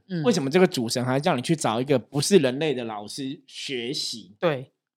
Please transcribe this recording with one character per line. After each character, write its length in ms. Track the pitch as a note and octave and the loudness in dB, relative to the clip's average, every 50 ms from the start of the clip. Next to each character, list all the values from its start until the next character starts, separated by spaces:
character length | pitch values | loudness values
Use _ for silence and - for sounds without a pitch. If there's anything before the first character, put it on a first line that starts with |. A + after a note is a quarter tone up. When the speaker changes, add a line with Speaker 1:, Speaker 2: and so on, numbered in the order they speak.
| - - | -12 -8
Speaker 1:
嗯。 160 | F#3+ E3+ D3+ | -6 -2 0
Speaker 2:
为 80 | B3 | 0
什 100 | A3+ D3+ | 0 2
么 80 | C#3 C3+ | 0 2
这 80 | C#3+ F#3 | 4 6
个 80 | F#3 | 4
主 220 | F3+ F3+ - A#2+ A2 | 4 4 0 -2 -2
神 160 | - B2+ A#2+ | -2 -2 -2
还 160 | B2+ B2+ C#3 | 0 0 0
叫 160 | D3 F#3 E3 | 2 0 0
你 60 | - | 0
去 140 | B2+ - E3+ | 0 -2 -2
找 260 | D3+ - C3 A2 A2+ | 0 0 0 0 -2
一 20 | C3 | 0
个 160 | C3+ D3 B2+ | 2 0 0
不 220 | - - - C#3+ | 0 -2 -4 -4
是 160 | C#3+ - G3+ F#3+ | 2 6 6 6
人 200 | C#3+ B2+ B2 C#3 | 6 6 2 0
类 160 | D#3 D#3+ C3+ | -2 -2 -2
的 120 | B2 A#2+ | -2 -4
老 200 | A2+ A2 G#2 G#2 | -6 -8 -10 -10
师 360 | G#2+ - - C#3 C3+ C#3 C3 _ | -12 -12 -10 -8 -10 -10 -12 _
学 480 | - - - - - C#3 A#2+ A#2 A#2+ D3 | -18 -16 -12 -10 -8 -8 -6 -6 -6 -6
习？ 400 | D3 - - - A2+ G2 F2 G#2 _ | -6 -6 -6 -8 -10 -14 -18 -10 _
Speaker 1:
对。 320 | - E3+ D3+ B2+ C3+ - _ _ _ _ _ | -2 -2 -2 -2 -6 -12 _ _ _ _ _